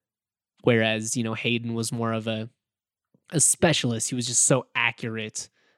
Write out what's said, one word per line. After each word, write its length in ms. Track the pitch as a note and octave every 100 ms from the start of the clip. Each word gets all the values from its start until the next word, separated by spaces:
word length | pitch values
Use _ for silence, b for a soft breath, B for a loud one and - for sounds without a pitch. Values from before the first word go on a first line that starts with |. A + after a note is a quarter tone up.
| _ _ _ _ _ _
Whereas, 520 | - A#2 A2 A2 A2 B2
you 80 |
know, 120 | A2+ A2+
Hayden 400 | A#2 A#2 A#2 A2+
was 160 | A2+
more 220 | A#2+ A2+
of 140 | A2+ A2
a, 220 | A2 A2+ _ _ _ _ _ _ _ _
a 100 | D#3
specialist. 680 | - - F3 D3 B2 A2+ -
He 60 | B2+
was 100 | A#2+
just 200 | A#2+ -
so 200 | C3 -
accurate. 760 | B2 A#2+ - A#2+ A2+ A2 - - _ _